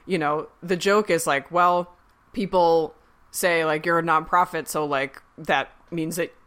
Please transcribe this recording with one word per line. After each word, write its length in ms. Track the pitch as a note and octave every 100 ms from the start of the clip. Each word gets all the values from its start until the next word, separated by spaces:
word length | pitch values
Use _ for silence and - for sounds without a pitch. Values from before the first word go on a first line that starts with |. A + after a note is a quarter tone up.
| -
you 120 | F#3
know, 300 | D3 D3+ - _
the 140 | F3+ F3+
joke 320 | G3 G#3 G#3
is 180 | E3+ D#3+
like, 240 | C#3 -
"Well, 460 | F3 F3+ F3 F3 - _ _ _
people 600 | - F#3 F#3 E3+ E3 D#3 - _ _ _
say, 340 | - F#3 E3+
like, 220 | D#3+ D#3 E3+
you're 120 | E3+
a 40 |
nonprofit, 680 | E3+ D#3 E3 F3 F3+ E3 D3
so, 160 | D#3
like, 380 | D3+ C3+ C3+ - _ -
that 320 | D#3+ C#3+ C3+ _ -
means 260 | E3+ D#3+ E3+
that 180 | E3 -